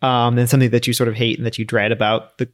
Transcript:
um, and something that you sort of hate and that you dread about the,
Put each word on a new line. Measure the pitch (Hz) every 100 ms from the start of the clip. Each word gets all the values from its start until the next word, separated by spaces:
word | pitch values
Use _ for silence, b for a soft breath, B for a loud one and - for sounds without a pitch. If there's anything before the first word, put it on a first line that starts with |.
um, | 131 123 120 120
and | 123
something | 135 127
that | 120 120
you |
sort | 117 117
of |
hate | 110 117 -
and | 117
that | -
you |
dread | 107 113 104
about | 107 107 110 - -
the, | 123